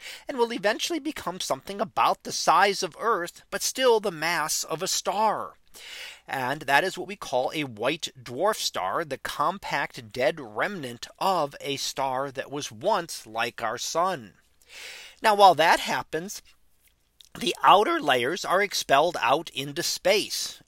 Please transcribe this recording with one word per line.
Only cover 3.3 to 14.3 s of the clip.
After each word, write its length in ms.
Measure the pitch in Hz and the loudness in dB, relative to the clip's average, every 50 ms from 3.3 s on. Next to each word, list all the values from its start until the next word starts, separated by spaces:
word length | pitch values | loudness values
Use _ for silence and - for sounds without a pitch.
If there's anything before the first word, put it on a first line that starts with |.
| - - - - | -10 -16 -16 -12
but 120 | - 196 | -8 -6
still 380 | - - - 262 262 254 226 220 | -4 -4 -2 2 4 4 4 4
the 120 | 202 208 | 2 -2
mass 520 | 170 151 156 165 175 160 151 156 - - - | -4 -2 -2 0 0 0 0 -2 -2 -4 -4
of 180 | - 160 151 | -4 -6 -4
a 60 | 185 170 | -4 -4
star. 640 | - - - 196 180 202 220 214 180 131 104 76 - _ _ _ - - - - - - - - - - _ | -4 -2 -2 -2 0 2 2 2 0 0 -4 -8 -12 _ _ _ -20 -20 -18 -16 -16 -16 -16 -16 -18 -18 _
And 360 | - - 135 127 123 143 156 | -8 -6 -4 -2 -2 -4 -4
that 220 | 151 120 139 143 170 | 0 2 4 4 4
is 120 | 190 - | 2 -2
what 120 | 185 - 180 | -6 -8 -10
we 80 | 202 | -10
call 340 | - - - - 123 131 - | -12 -6 -2 0 0 0 0
a 120 | - 160 151 | -2 -4 -6
white 440 | 131 113 101 110 131 160 165 - - - 131 | -6 -6 -4 -2 -2 -2 -2 -6 -10 -10 -12
dwarf 360 | 117 - 120 131 180 214 214 | -16 -10 -4 -2 0 0 0
star, 480 | - - - - 104 90 92 107 156 170 | 0 -4 -4 -4 -4 -4 -2 -2 -4 -4
the 140 | 147 131 - | -6 -8 -10
compact 920 | - - - - 147 160 185 302 - - 165 143 151 - - 143 120 107 | -10 -8 -2 -2 0 0 -2 -4 -6 -4 -4 -4 -4 -4 -8 -12 -16 -10
dead 280 | - 123 127 156 170 160 | -4 0 0 0 0 -2
remnant 680 | 139 107 104 113 139 185 208 180 139 123 120 120 - - - - | -8 -8 -4 -4 -2 -2 -4 -6 -10 -12 -12 -12 -16 -14 -6 -2
of 360 | 165 190 190 170 147 143 - - | 0 2 2 2 0 -2 -4 -8
a 160 | - 147 139 | -8 -6 -6
star 540 | 135 - - - - 135 135 131 131 139 143 | -4 -6 -6 -4 -4 -2 -2 -2 -2 -4 -4
that 200 | 123 131 127 123 | -6 -8 -8 -8
was 220 | 135 147 135 - | -8 -8 -8 -10
once 540 | 117 104 139 196 220 190 175 156 - - - | -10 -4 -2 0 0 0 -2 -6 -10 -14 -14
like 360 | 113 107 113 117 120 - - | -8 -4 -2 -2 -2 -4 -4
our 140 | 117 107 117 | -6 -4 -4
sun. 580 | 120 - - - 160 175 190 190 - 110 92 | -4 -6 -4 -2 0 0 0 -2 -4 -10 -14